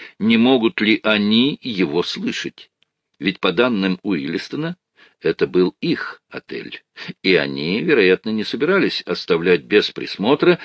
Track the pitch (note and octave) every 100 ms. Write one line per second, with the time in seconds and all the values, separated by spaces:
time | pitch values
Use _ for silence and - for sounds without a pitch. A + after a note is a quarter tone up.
0 | - - G#2+ A2+ A#2+ C3 A2+ - G#2+ A2
1 | A2 G#2+ G#2 A2+ C3+ D#3+ C3+ G2 E2+ D#2+
2 | F2 - - G#2 - - - _ _ _
3 | _ - G2 F#2 G2 F2+ B2 A2 F#2+ F#2
4 | G#2 F2 C#2 F2 - C3+ D#3+ F3+ _ _
5 | - _ E2 - - F2+ F2+ - E3+ C#3+
6 | - - _ - - - - - _ -
7 | - - F#2 F2 C#2+ C#2 D#2 G2+ E3+ C#3
8 | F2+ F#2 A2+ A2 G2 A#2+ D3+ F#3+ A2 -
9 | - F2 - E2+ F2 F2 C#2 G2+ - -
10 | B1+ - G2+ D3 F3 E3+